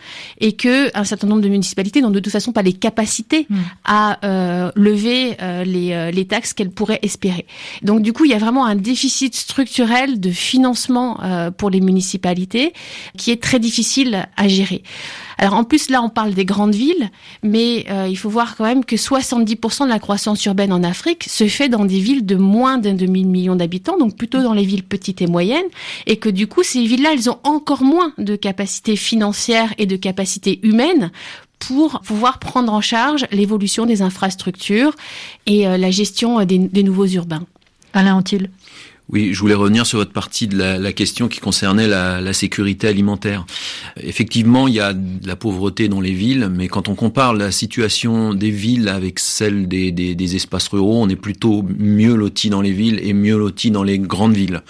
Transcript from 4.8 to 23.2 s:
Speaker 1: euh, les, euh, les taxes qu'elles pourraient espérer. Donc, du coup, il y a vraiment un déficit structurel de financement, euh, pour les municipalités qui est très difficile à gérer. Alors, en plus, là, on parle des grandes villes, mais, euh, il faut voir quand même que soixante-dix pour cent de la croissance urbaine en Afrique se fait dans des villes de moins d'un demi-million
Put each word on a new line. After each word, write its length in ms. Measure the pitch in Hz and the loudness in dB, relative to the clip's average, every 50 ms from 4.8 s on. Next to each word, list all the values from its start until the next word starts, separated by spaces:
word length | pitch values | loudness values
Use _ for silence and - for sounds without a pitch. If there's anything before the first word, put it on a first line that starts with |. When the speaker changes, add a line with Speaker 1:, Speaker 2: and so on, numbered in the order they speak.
| 202 208 214 202 214 240 247 254 254 240 - - | 4 4 4 2 0 0 0 0 0 -2 -4 -6
Speaker 1:
euh, 220 | 185 180 175 180 180 | -6 -6 -6 -4 -4
les, 300 | 185 185 180 175 180 175 | -2 -2 -2 -2 -2 -2
euh, 180 | 170 165 170 | -2 -4 -2
les 140 | 175 190 190 | -2 -2 -2
taxes 280 | 190 208 226 233 - - | -2 -2 -4 -4 -4 -4
qu'elles 180 | - 202 185 | -4 -4 -4
pourraient 280 | - - 208 214 214 - | -4 -4 -2 -2 -2 -2
espérer. 440 | - 196 - - - 190 180 170 - - - - - - - - | -4 -4 -4 -4 -2 -2 -2 -4 -8 -12 -18 -20 -18 -18 -12 -4
Donc, 200 | - 202 214 226 | 0 2 2 2
du 100 | 208 226 | 2 0
coup, 140 | 226 - 320 | 2 4 4
il 60 | 277 | 4
y 20 | 226 | 4
a 40 | |
vraiment 280 | 208 220 226 247 277 254 | 2 2 2 2 2 2
un 100 | 220 208 | 2 0
déficit 580 | 202 190 240 254 - 277 254 - - 277 247 - | 0 0 -2 -2 0 0 -2 -2 -2 -2 -2 -2
structurel 840 | - - - - 277 262 - - 254 240 220 240 254 269 277 254 202 | -6 -8 -4 -2 -2 -2 0 0 0 2 2 2 2 2 0 0 0
de 120 | 180 185 | -2 -2
financement, 880 | 175 - - - 254 254 262 254 240 - - - 247 240 254 247 - - - | -2 -2 -2 0 2 2 4 2 2 0 0 0 0 0 0 -2 -4 -4 -4
euh, 260 | 185 180 170 170 175 | -4 -2 -2 -4 -4
pour 200 | 180 - 202 202 | -4 -4 -2 0
les 100 | 185 190 | 2 2
municipalités 920 | 190 185 185 185 185 - - 185 - 180 180 180 185 185 - 233 285 339 - - - - - - - - - | 4 4 2 2 0 -2 -4 -4 -2 -2 -2 -2 -4 -2 -2 -2 -2 -2 -4 -8 -14 -18 -16 -16 -18 -18 -16
qui 140 | 185 - 233 | -6 -2 -2
est 100 | 233 233 | -2 0
très 180 | - - 262 240 | 0 2 2 2
difficile 680 | 226 233 226 240 220 - - 269 269 247 208 185 - - _ | 2 0 0 0 -2 0 0 0 0 0 0 -2 -4 -6 _
à 120 | - 202 196 | 0 2 4
gérer. 340 | 190 190 196 185 180 - - - - - - - - - - - - | 4 2 2 0 -4 -6 -10 -12 -18 -16 -16 -16 -16 -16 -18 -12 -2
Alors, 160 | - 196 196 202 | 0 0 2 2
en 100 | 220 226 | 2 2
plus, 260 | 233 311 294 - - | 2 2 2 2 2
là, 120 | 262 247 | 0 0
on 80 | 233 220 | 0 0
parle 240 | 226 233 214 214 185 | -2 -2 -2 0 0
des 120 | 185 190 | 0 0
grandes 280 | 185 202 208 208 208 208 | 0 0 2 2 2 2
villes, 380 | 208 262 311 370 339 220 185 - - - - - - - | 2 2 2 2 0 -2 -4 -6 -12 -20 -20 -12 -4 -2
mais, 420 | 214 208 226 233 240 233 208 - - | 0 2 2 2 2 0 -2 -4 -4
euh, 160 | 196 190 190 190 | -4 -4 -2 -4
il 80 | 190 | -4
faut 120 | 185 - 208 | -4 -4 -2
voir 280 | 208 233 233 226 - | -2 -2 -2 -2 -2
quand 80 | - 220 | -2 -2
même 180 | 226 254 269 240 | 0 0 0 0
que 140 | - 233 | 0 -2
soixante-dix 580 | 208 - - 277 262 254 - 247 233 226 208 226 | -2 0 0 0 0 0 0 0 0 0 0 0
pour 160 | - - 220 | -2 -4 -4
cent 140 | - - 285 | -2 0 0
de 60 | 254 | 0
la 80 | 226 202 | 0 0
croissance 440 | - - 202 202 - 214 208 196 - | -2 -2 -4 -2 -2 -2 -2 0 0
urbaine 280 | 208 196 202 202 196 180 | 0 0 2 2 2 2
en 100 | 180 180 | 2 0
Afrique 420 | 170 180 - - 330 339 - - - | 0 -2 -2 -2 -4 -4 -4 -6 -6
se 180 | - - 220 | 0 0 0
fait 220 | 202 - - 285 262 | 2 2 0 0 2
dans 160 | 240 214 202 | 2 2 2
des 140 | 190 190 190 | 2 2 2
villes 260 | 185 240 277 277 208 | 2 2 0 0 2
de 100 | 185 196 | 2 2
moins 440 | 185 196 196 208 233 254 262 269 247 | 4 4 4 4 4 4 2 2 0
d'un 160 | 208 202 196 | 0 0 0
demi-million 600 | 185 185 185 185 190 | 0 0 0 2 2